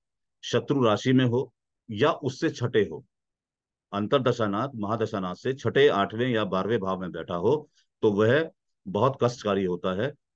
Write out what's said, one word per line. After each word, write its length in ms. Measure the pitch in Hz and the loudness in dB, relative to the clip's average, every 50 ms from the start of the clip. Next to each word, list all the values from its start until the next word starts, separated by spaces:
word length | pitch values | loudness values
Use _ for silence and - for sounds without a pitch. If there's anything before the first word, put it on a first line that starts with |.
| _ _ _ _ _ _ _ _ - | _ _ _ _ _ _ _ _ -10
शत्रु 400 | - - 120 117 - 143 139 123 | -2 -2 -2 0 0 0 2 4
राशि 280 | 113 104 101 - 127 127 | 2 2 2 2 2 4
में 120 | 127 131 | 4 4
हो 280 | 123 113 123 139 - _ _ _ _ _ _ _ - | 2 0 0 -4 -4 _ _ _ _ _ _ _ -10
या 220 | 110 104 131 151 | -4 0 2 2
उससे 380 | 170 - 151 170 - - 165 160 | 2 0 -4 -8 -6 -4 -4 -4
छठे 340 | 151 - 120 113 113 110 101 | -4 -4 -6 0 2 2 0
हो, 220 | 90 78 67 - _ _ _ _ _ _ _ _ _ _ _ _ _ _ _ _ - - | 0 -2 -12 -16 _ _ _ _ _ _ _ _ _ _ _ _ _ _ _ _ -8 -6
अंतर्दशानाथ 840 | 101 104 104 143 139 123 131 117 - 110 104 98 104 120 139 - 113 | -4 -2 0 0 0 2 0 0 0 -2 -2 -2 -2 -4 -4 -6 -6
महादशानाथ 580 | 101 98 110 107 113 107 113 101 95 90 90 | -6 -4 -2 -2 -2 -4 -4 -4 -6 -6 -8
से 180 | - - 123 135 | -6 -6 -6 -6
छठे, 340 | 139 - 113 95 135 139 147 | -4 -4 -2 2 4 4 4
आठवें 380 | 98 98 98 95 101 110 123 131 | 4 4 0 0 0 -2 -2 0
या 140 | 120 110 107 | 0 0 0
बारहवें 340 | 95 95 92 92 98 117 117 | 0 0 -2 0 0 0 -2
भाव 220 | 95 95 95 90 | 0 -2 -4 -4
में 100 | 92 87 | -4 -8
बैठा 240 | 78 85 80 - 92 87 | -8 -10 -8 -6 -4 -2
हो 320 | 85 107 143 156 - _ _ _ _ _ _ _ - | 0 0 0 0 -2 _ _ _ _ _ _ _ 0
तो 80 | 110 104 | 2 4
वह 360 | 98 107 110 127 151 165 165 - _ _ _ _ _ - | 4 4 4 4 2 0 -2 -8 _ _ _ _ _ -12
बहुत 320 | 98 92 104 113 135 131 - | -6 -2 0 0 0 0 2
कष्टकारी 420 | 123 120 123 - - 104 98 95 98 | 0 0 0 0 -2 0 0 0 0
होता 280 | 90 87 87 - 95 92 | 0 -2 -2 -2 -2 -2
है, 160 | 92 113 143 - _ _ _ _ | -2 -2 -4 -4 _ _ _ _